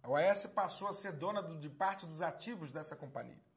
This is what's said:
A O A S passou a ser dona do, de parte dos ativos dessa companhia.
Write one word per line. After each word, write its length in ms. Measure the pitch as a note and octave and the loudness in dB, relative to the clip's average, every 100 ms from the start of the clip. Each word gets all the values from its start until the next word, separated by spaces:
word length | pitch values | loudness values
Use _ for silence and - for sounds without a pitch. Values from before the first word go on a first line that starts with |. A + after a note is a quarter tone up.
A 60 | B2 | 2
O 60 | C#3+ | 6
A 60 | |
S 260 | F3+ G3+ G3+ | 6 6 2
passou 380 | - F#3 - G3+ | 0 0 0 -2
a 60 | |
ser 200 | - G3+ | -2 -4
dona 280 | D3+ F3 G#3 | -2 0 0
do, 160 | E3 D#3+ | -4 -8
de 120 | D3 | -8
parte 360 | C3+ F#3+ G3 E3+ | 2 2 2 -8
dos 160 | D#3+ | -2
ativos 500 | E3+ D3 A3+ A3 D3+ | -2 -2 -8 -6 -6
dessa 240 | D#3 D3 D#3+ | -8 -8 -10
companhia. 460 | C3+ - A#2 - _ | -8 -8 -8 -14 _